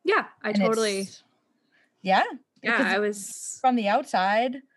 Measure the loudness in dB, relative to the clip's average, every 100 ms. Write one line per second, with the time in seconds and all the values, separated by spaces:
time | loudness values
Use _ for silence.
0 | 0 0 -2 -8 -4 0 2 2 0 -2
1 | -6 -12 _ _ _ _ _ _ _ _
2 | 2 2 2 -4 -16 _ -2 0 2 0
3 | -2 -4 -12 -12 -14 0 0 2 2 0
4 | 0 0 2 2 0 -4 -14